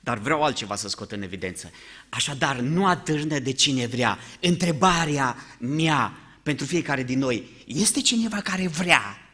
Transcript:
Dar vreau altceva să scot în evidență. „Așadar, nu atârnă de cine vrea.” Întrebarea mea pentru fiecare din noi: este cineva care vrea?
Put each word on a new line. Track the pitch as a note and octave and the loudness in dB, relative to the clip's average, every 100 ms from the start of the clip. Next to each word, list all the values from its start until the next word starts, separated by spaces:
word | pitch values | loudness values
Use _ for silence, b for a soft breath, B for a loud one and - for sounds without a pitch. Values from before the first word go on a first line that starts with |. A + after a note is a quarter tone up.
Dar | - A#2 | -4 -4
vreau | A2+ D3+ | -2 0
altceva | D3+ A#2+ G#2 G2+ | 0 0 -6 -6
să | G#2 | -6
scot | - G#2 | -8 -8
în | G#2 | -8
evidență. | F#2+ F#2 F#2 F2 E2+ B B B B | -8 -6 -8 -8 -14 B B B B
„Așadar, | - - C#3 D3+ C3 | -4 -4 0 -2 0
nu | B2 E3 G3 | 0 2 4
atârnă | D#3+ - D3+ D#3 D3 | 2 0 -2 0 -2
de | B2+ | -2
cine | C3 D3 C3 A#2+ | 0 2 2 0
vrea.” | B2 A#2 F#2+ B B | 2 2 0 B B
Întrebarea | F3 F3 F3+ D3+ F#3+ E3+ D#3+ C#3+ C3 A#2 B B | 2 2 2 4 4 4 0 0 0 -2 B B
mea | A#2+ D3+ D#3+ D3 G#2+ B B B | -4 0 2 2 0 B B B
pentru | - C#3 C#3 | -4 -4 0
fiecare | E3+ D3+ C3+ | -2 0 -2
din | B2 C3 | 0 0
noi: | C3+ A2+ - B - | 2 0 -4 B -8
este | D3+ G#3+ D4 | 0 2 2
cineva | - A#3 A3+ G#3 | 2 2 -2 -4
care | - F#3 F#3 | -4 -2 -2
vrea? | D3+ F3+ D#3 G2+ G2+ - | -2 4 4 4 -12 -20